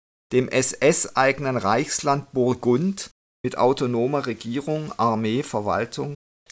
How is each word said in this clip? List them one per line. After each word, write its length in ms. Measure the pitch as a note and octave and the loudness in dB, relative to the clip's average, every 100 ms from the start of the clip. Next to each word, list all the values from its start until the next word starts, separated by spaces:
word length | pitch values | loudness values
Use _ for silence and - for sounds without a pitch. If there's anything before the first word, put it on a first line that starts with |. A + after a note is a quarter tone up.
| _ _ _ | _ _ _
dem 160 | B2+ B2+ | 0 2
S-S-eigenen 1080 | C3 B2+ - C#3 E3 - - C3+ C#3 C#3 B2+ | 2 2 4 4 4 2 2 2 0 -2 -2
Reichsland 720 | G2+ A2+ D3 - D3 C#3 - | 0 0 0 -2 0 -2 -2
Burgund 800 | C3 B2 B2+ B2 B2 F#3 G3 - - _ _ | 0 0 2 2 2 2 -2 -8 -14 _ _
mit 140 | B2+ - | -6 2
autonomer 680 | B2 C3+ B2 A#2+ B2 D3 B2+ | 2 2 0 0 0 -2 -4
Regierung, 720 | A2 A2+ B2+ C#3+ D#3 D3+ - | -8 -6 -6 -4 -6 -6 -2
Armee, 460 | A#2 A2 A2 A#2+ | 0 0 0 -2
Verwaltung 720 | D3 A2 G#2 F2+ A#2 - C#3 C#3+ _ _ - | -2 -4 -2 -2 -2 -6 -8 -10 _ _ -18